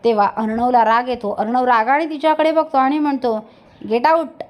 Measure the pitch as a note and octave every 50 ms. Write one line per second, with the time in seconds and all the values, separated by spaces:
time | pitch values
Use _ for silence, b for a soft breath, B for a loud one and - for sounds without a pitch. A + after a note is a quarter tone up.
0 | - A#3 A3+ G#3 G3+ G3 - - A3+ A3 A3 A3+ A#3+ B3 B3 A#3+ A3+ G#3+ A3+ A#3
1 | B3 B3+ B3 A#3 - G3+ G3+ - G#3 A3 A#3+ B3+ B3+ B3+ B3 A3+ A3 A3+ C4+ D4
2 | E4 D#4 D#4+ C#4+ C#4+ D#4 D#4 D#4 D4+ D#4 D#4+ D#4+ D#4 D#4 - C4+ C4 C4 C#4+ D4+
3 | D4 D4 C#4 C4 - B3 A3 G#3+ A3 B B B B B B B B G3+ A3 A#3+
4 | A#3+ D4+ D#4+ E4 D#4+ B3 - - -